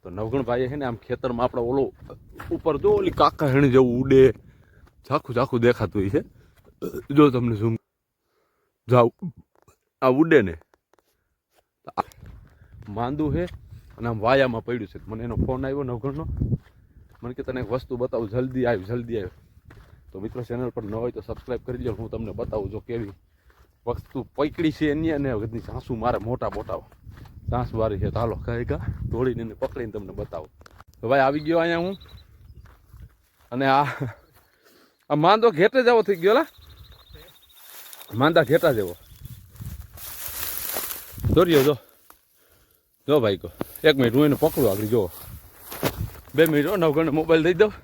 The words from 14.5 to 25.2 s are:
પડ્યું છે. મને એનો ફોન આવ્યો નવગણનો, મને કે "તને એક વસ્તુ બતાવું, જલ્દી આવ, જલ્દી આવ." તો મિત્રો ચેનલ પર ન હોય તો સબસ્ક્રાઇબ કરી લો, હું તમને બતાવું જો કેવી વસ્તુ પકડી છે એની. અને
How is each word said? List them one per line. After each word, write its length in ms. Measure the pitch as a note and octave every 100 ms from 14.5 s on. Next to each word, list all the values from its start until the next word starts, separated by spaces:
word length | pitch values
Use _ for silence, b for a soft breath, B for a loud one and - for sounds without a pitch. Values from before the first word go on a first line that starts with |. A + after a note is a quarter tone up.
| A2+ -
પડ્યું 220 | A#2+ G2+
છે. 120 | - F#2+
મને 160 | A2
એનો 120 | A#2+ A2
ફોન 300 | B2 C3 C3+
આવ્યો 180 | C#3
નવગણનો, 420 | C3 A#2+ C3+ C#3+ D#3+ - - - _ _ _ - _ _
મને 100 | A#2
કે 100 | B2+
"તને 180 | B2+ B2+
એક 100 | A2
વસ્તુ 260 | B2+ - B2
બતાવું, 320 | B2+ A2+ A2
જલ્દી 360 | A#2 C3 B2+ A#2+
આવ, 180 | G#2+
જલ્દી 380 | F#2+ A#2+ A#2 A2+
આવ." 100 | F2+ - _ _ - b b b -
તો 80 | G2
મિત્રો 240 | A2 B2
ચેનલ 260 | A#2+ A#2+ B2
પર 140 | A#2+
ન 100 | G#2+
હોય 180 | A2 A#2+
તો 100 | A2+
સબસ્ક્રાઇબ 400 | - A2 - A#2+ -
કરી 180 | B2
લો, 120 | B2 G#2+
હું 160 | A2
તમને 200 | A2+ A2
બતાવું 360 | G2 A#2+ G#2+ G2
જો 100 | G#2
કેવી 360 | - A#2 G2+ F#2+ _ _ _ _ _ _ A#2
વસ્તુ 400 | A#2+ - C3+ A#2 -
પકડી 360 | D3 D3+ D#3+
છે 200 | - D#3
એની. 200 | D3 D#3+
અને 220 | D3